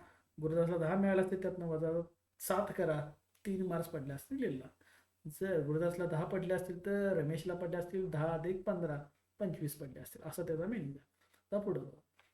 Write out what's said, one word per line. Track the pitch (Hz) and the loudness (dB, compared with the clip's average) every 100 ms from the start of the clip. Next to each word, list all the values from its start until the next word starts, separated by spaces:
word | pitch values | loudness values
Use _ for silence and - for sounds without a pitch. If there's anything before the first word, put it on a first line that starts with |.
| - - _ - | -14 -20 _ -4
गुरुदासला | 156 165 170 170 | 0 4 4 4
दहा | 156 196 | 4 4
मिळाले | 196 190 | 6 6
असते, | 190 190 | 4 2
त्यातनं | 185 165 170 | -2 -2 -2
वजा | 156 160 165 170 _ _ - | 0 2 0 -2 _ _ -10
सात | - 190 202 - | 0 2 2 2
करा, | 170 151 143 - _ _ | 2 2 -2 -10 _ _
तीन | - 190 185 | -4 0 0
मार्क्स | 170 170 | 0 -2
पडले | 156 135 | -4 -6
असते | 139 - 269 | -8 -6 -2
लीलाला. | 220 131 - - - - _ _ 160 | -2 -2 -8 -18 -20 -20 _ _ -12
जर | - 190 175 143 | -4 0 2 4
गुरुदासला | 156 175 175 170 | 2 2 0 0
दहा | 151 | 0
पडले | 185 196 175 | 0 -2 0
असतील, | 180 180 175 202 | 0 -2 -6 -2
तर | 202 196 170 | 2 4 2
रमेशला | 147 160 180 | 2 0 -2
पडले | 180 175 175 | -2 -2 -2
असतील | 175 196 180 | -2 -2 0
दहा | 151 160 | 0 0
अधिक | 160 170 190 | 0 0 -2
पंधरा, | - 180 165 143 - _ _ - | 0 0 0 -4 -8 _ _ -4
पंचवीस | 196 147 147 - | -2 -2 -4 -6
पडले | 139 127 | -12 -12
असतील, | 135 - | -14 -12
असा | 160 - | -10 -6
त्याचा | 240 160 | -2 -2
meaning | 185 233 143 | -2 -2 -4
आहे. | 139 _ _ _ _ - | -8 _ _ _ _ -4
आता | 202 | -2
पुढं | 196 151 | 0 -2
बघा. | - - _ _ _ | -4 -14 _ _ _